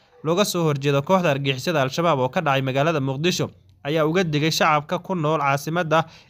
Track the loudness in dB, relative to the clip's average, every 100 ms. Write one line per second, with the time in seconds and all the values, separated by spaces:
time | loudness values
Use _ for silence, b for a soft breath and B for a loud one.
0 | b b -2 0 0 0 0 0 0 0
1 | 2 2 2 0 -2 -2 -2 0 0 0
2 | 0 2 0 0 0 0 0 0 0 0
3 | -2 -2 -2 -2 -4 -8 _ _ -4 0
4 | 2 2 0 0 0 2 2 2 0 -6
5 | -4 -4 0 0 0 0 -2 -4 0 0
6 | 0 B B